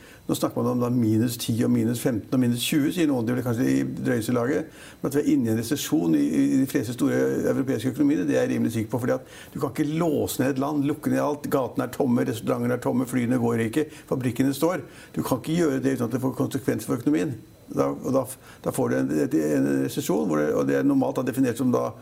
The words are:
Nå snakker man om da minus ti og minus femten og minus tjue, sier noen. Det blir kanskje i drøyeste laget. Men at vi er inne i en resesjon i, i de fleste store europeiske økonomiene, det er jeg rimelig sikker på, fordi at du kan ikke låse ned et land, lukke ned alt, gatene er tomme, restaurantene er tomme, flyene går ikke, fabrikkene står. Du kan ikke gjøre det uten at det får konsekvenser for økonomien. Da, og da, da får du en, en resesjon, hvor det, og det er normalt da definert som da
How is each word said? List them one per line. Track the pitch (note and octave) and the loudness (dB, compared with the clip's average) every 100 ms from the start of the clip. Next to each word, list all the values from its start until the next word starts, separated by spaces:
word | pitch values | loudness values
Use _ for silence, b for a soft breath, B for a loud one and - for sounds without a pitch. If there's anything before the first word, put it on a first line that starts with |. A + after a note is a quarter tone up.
| B B - | B B -4
Nå | - | -2
snakker | - - | -2 -2
man | A#2+ B2 | -2 0
om | |
da | A#2+ | 0
minus | B2 A2 G#2+ B2 B2 | 2 2 2 2 -2
ti | - A2+ B2 | -4 0 2
og | |
minus | B2 A2+ A#2+ | 2 2 0
femten | C#3+ A2+ - C3 | -2 -2 0 0
og | |
minus | B2 A#2+ | 2 0
tjue, | - D#3 D3 | 0 2 2
sier | F3 D#3 | 2 0
noen. | C3 A2+ | 2 0
Det | B2 | -2
blir | |
kanskje | A#2+ A#2 C3 | -2 0 2
i | C3+ | 2
drøyeste | C3 B2+ B2+ B2 G#2+ B2 | 0 -2 -2 0 0 0
laget. | A#2+ F3 - B B B | 2 0 -4 B B B
Men | - | -2
at | C#3 | 0
vi | |
er | - | 2
inne | D3+ A2+ | 4 4
i | |
en | A2 | 0
resesjon | A#2 C#3+ - D3+ E3+ D3+ | 0 -2 0 0 4 2
i, | |
i | C#3+ C#3 C#3 C3+ | 2 2 4 2
de | C3+ | 2
fleste | C#3+ B2+ | 0 -2
store | A#2+ C#3 B2+ C3 C3 C#3 | 0 2 2 2 2 0
europeiske | B2+ C3 B2 B2+ | 0 0 -2 -2
økonomiene, | B2+ C#3+ D#3+ D#3 | 2 2 2 2
det | B2+ | 2
er | B2+ | 2
jeg | |
rimelig | B2 A#2 A2+ | 2 0 0
sikker | G#2+ | -2
på, | B2+ | -2
fordi | B2 C3 | 0 -2
at | B B B | B B B
du | - | -6
kan | C#3+ | -4
ikke | - D3 D#3 | -2 -2 0
låse | E3+ C3 G#2 - | 0 0 0 0
ned | C3 | 0
et | C3 | 0
land, | C#3 D3+ C#3 | -2 0 0
lukke | D#3 B2+ | 0 0
ned | C3 C#3 | 0 0
alt, | C#3+ - | -2 -2
gatene | C#3+ A#2+ - B2 | -2 0 -4 -4
er | - | -2
tomme, | C#3 A#2+ C3 | 2 2 0
restaurantene | A2+ B2+ B2 A#2+ B2 | -2 -2 -2 0 -2
er | C#3 | 0
tomme, | B2+ B2 | 0 0
flyene | C3 A#2 B2+ | 0 0 2
går | A#2 A#2 A2+ | 2 0 0
ikke, | D3+ D3+ B - | -2 -4 B -4
fabrikkene | C3+ B2 A#2+ C3+ C#3 | -2 0 0 0 2
står. | E3 F3+ B B B - | 0 0 B B B -6
Du | - | -2
kan | - | -2
ikke | D3 E3 | 0 0
gjøre | D#3+ C3+ | 2 2
det | B2+ B2+ | 0 0
uten | A#2 | -2
at | B2 | -2
det | |
får | B2+ - | -2 -2
konsekvenser | B2+ - - A#2 - | -2 -2 -2 -2 -2
for | B2+ | -2
økonomien. | D3 D#3 E3+ A#2 - - - | 0 0 0 -4 -12 -20 -6
Da, | D3 C#3 | -2 0
og | C#3+ D3+ | -2 -2
da, | C3 B2+ - B B | -2 -2 -8 B B
da | - C3+ | -6 -2
får | A#2+ | 0
du | B2+ | 0
en, | C3+ D3+ | 0 0
en | C3+ D#3 D#3 D3 C#3 C#3 C3+ | 0 0 0 0 2 0 -2
resesjon, | - - F3 D2+ | -4 -2 0 0
hvor | G#2+ | 0
det, | D2+ | 0
og | - C#3 | 0 0
det | C#3 | 2
er | C#3 | 2
normalt | C3+ B2+ C#3 | 2 0 0
da | C3 | -2
definert | B2 C3 A2+ | 0 0 0
som | B2+ | 0
da | B2 B2 B | 2 0 B